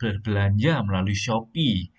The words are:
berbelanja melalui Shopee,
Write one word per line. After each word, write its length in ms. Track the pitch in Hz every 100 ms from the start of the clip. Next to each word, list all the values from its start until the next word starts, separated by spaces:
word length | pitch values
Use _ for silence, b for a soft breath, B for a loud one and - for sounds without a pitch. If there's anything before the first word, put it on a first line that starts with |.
berbelanja 800 | 117 101 110 101 98 101 147 147
melalui 320 | 101 95 95
Shopee, 800 | 98 123 110 110 165 143 92 90